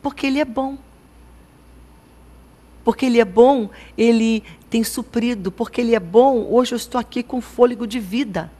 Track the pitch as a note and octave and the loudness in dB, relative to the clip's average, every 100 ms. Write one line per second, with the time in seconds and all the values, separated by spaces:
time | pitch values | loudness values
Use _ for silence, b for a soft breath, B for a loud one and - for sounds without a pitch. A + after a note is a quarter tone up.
0 | C#4+ C#4 C#4 C4+ D4 A3+ C4+ C#4 - _ | -8 -4 -4 -2 -2 -4 -6 -8 -18 _
1 | _ - - - - _ _ - - - | _ -20 -20 -20 -20 _ _ -20 -20 -20
2 | _ - - - - _ _ - - - | _ -20 -20 -20 -20 _ _ -4 -4 -2
3 | C4 A#3 A3 F#3+ B3 C4+ G#3 B B - | 0 2 2 6 6 4 -2 B B 0
4 | A#3 A#3 A3+ A3 B B - A3+ A3 - | 2 4 2 -2 B B -6 -4 -2 -6
5 | A#3 A#3+ A#3+ A#3 F#3 - A3+ - A#3+ A3+ | -6 -4 -4 -4 -8 -6 -6 -4 0 -2
6 | F3 G#3+ C4+ B3 - A#3 B3 A#3 - B3 | 2 4 4 2 0 0 0 -4 -6 -8
7 | A3+ B3 A#3 B3+ - - B3 A#3+ A#3 A#3+ | -6 -10 -6 -8 -8 2 2 2 -8 -8
8 | F#3+ A3+ B3 E3+ D#3+ | -6 -6 -4 -6 -10